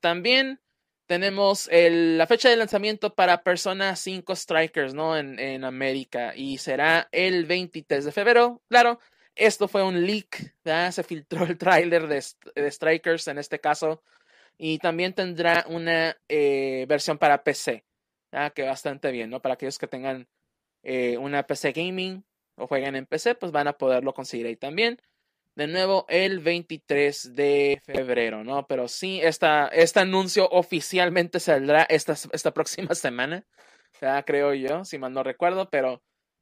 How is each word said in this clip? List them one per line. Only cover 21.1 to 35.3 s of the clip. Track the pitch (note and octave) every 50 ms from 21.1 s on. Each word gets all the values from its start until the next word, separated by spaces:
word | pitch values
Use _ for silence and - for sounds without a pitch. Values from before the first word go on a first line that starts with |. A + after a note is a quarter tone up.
| A#2+ A#2+
una | C3+ C#3 C#3+ C#3+ C#3 -
P | C#3+
C | - - D3
gaming | B2+ D#3+ E3+ F#3 F#3 F#3+ F#3 F#3 F#3+ F#3+ - _ _ _ _ _ _ -
o | A#2+ B2+
jueguen | D3 C3+ C3+ C#3 C3+ C3+
en | B2+
P | - - D#3
C, | - A#3 A#3+
pues | A#3+ - F3 D3+
van | D3 C#3+ D3
a | C#3+ -
poderlo | C#3 C3 B2+ B2+ C3 C3+ C3
conseguir | - C3 - - A#2 A#2 A#2
ahí | A#2 -
también. | - C#3 D3+ F3+ A3+ A#3 A#3+ A#3+ _ _ _ _ _ _ _ _ _ _ _
De | - D3 D3+
nuevo, | E3 F#3 F#3 F#3+ G3 F#3+ - -
el | D#3 F3 F#3+ G3 F#3+ F3+
veintitrés | - D#3+ E3+ F3 E3+ - E3 D3 _ - D3 C#3+ C#3+ C#3+ C#3+ - - B2+ B2
de | C#3 C#3+ C#3+ C#3+ C#3+ C#3+ C#3+ C#3 C#3 _
febrero, | - C#3 C#3+ C3 B2+ B2 A#2+ A#2 A2+ A2 G#2+ A2
¿no? | A#2+ C3+ C#3 C#3 -
Pero | D3 B2+ B2 A#2+
sí, | - - - F#3+ F#3+ F#3
esta, | D#3 E3 D#3 - - D#3+ D3+ D3+ C#3+ -
este | - E3 E3 E3 - G#3+
anuncio | F#3+ F#3+ F#3 F#3+ F#3+ F#3 - G3+ F#3 -
oficialmente | - F3+ E3+ - F#3 D#3+ - - - F3+ F3+ F3 E3+ F#3 F3 E3+ - F3+
saldrá | - - D#3 C3+ C3+ C#3 D3 D#3 D#3+
esta, | - D#3+ D3+ - - D3+ - - E3
esta | - D#3 - D#3 D3
próxima | - D#3 - - - F#3+ D#3 F3
<laughs> |
semana, | - - C#3 A#2+ A#2+ B2+ C#3+ E3 F#3 - _ _ _ _ _ _ _ _ _ _ -
¿verdad? | - C3+ C3+ C#3 C3+ -
Creo | D3 C#3+ C#3+ C#3+ C#3
yo, | C#3 C3 C3 D3 E3+ F#3+
si | - - C#3+
mal | C3 B2+ B2+
no | C3+ C3+
recuerdo, | C3+